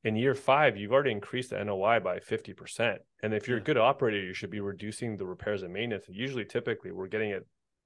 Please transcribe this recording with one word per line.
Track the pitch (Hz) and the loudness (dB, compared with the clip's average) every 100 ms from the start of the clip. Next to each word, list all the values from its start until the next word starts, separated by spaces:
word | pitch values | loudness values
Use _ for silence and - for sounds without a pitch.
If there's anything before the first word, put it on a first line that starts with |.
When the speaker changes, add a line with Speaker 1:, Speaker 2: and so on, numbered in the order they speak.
Speaker 1:
in | 113 107 | -2 2
year | 131 | 2
five, | 127 - 139 147 101 | 2 4 6 6 4
you've | 104 | 2
already | 135 139 | 4 4
increased | 104 - 123 123 | 0 -4 -6 -4
the | 98 | -4
N | 104 | -2
O | 98 | 0
I | 101 117 | 4 4
by | 92 90 | 2 -4
fifty | - 113 - | -4 -6 -6
percent. | 92 87 - 117 98 - _ | -14 -10 -2 0 -2 -8 _
And | 110 | -2
if | 107 - | 0 0
you're | 123 | -2
a | |
Speaker 2:
Yeah. | 101 | 2
Speaker 1:
good | 107 | 4
operator, | 117 139 123 104 | 6 4 2 0
you | 92 | -2
should | 92 98 | -6 -8
be | 104 | -6
reducing | 101 101 104 107 117 101 | -6 -6 -8 -6 -6 -4
the | 92 | -6
repairs | 87 107 104 | -6 -4 -2
and | 90 | -4
maintenance. | 95 117 101 - | -4 -4 -4 -8
And | 95 | -8
usually, | 131 127 | -6 -4
typically, | 98 120 113 110 92 | -4 -4 -2 -4 -6
we're | 90 95 | -8 -4
getting | 107 107 | -2 -2
it, | 95 - _ _ _ | -4 -8 _ _ _